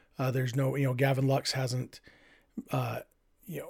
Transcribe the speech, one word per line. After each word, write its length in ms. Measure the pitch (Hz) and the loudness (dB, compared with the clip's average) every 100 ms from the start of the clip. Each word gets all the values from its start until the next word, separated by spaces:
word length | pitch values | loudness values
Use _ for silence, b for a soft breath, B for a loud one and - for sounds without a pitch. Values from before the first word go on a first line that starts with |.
| b - | b -4
Uh, 100 | 131 | -2
there's 260 | 131 127 135 | 0 0 0
no, 200 | 135 135 | 0 2
you 100 | 135 | 0
know, 80 | |
Gavin 340 | 127 139 135 135 | 4 4 4 4
Lux 260 | 135 - | 2 0
hasn't, 460 | 131 127 127 - - b b b b b - - | -2 -2 -2 -6 -12 b b b b b -14 -4
uh, 280 | 135 120 - - _ _ _ - | -4 -2 -6 -10 _ _ _ -12
you 140 | 147 - | -10 -4